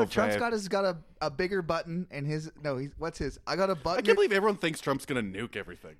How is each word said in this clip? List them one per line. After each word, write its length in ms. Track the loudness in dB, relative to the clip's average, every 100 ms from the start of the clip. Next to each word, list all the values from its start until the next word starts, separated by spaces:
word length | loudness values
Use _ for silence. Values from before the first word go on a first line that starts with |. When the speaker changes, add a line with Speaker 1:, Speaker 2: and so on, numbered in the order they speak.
Speaker 1:
no, 40 | 4
Trump's 300 | 4 2 2
Speaker 2:
babe. 40 |
Speaker 1:
got 100 | 2
his, 160 | -2 0
got 160 | 0
a, 140 | 0 -2 -8 -4
a 100 | -4
bigger 300 | -2 -2 0
button 440 | 0 -2 -2 -6 -6
in 140 | -6 -4
his, 260 | -4 -6 -8
no, 140 | -4 -4
he's, 140 | -4 -6
what's 200 | -8 -4
his? 220 | -6 -6 -4
I 80 | 0
got 140 | 2
a 60 | 0
button 240 | 0 2
Speaker 2:
I 20 |
can't 80 | 4
Speaker 1:
in 60 | 6
Speaker 2:
believe 180 | 6
everyone 240 | 4 4 2
thinks 240 | 0 -2
Trump's 240 | 0 0 0
gonna 180 | -2
nuke 320 | -2 -4 -6 -6
everything. 360 | -10 -12
Speaker 1:
He 60 | -16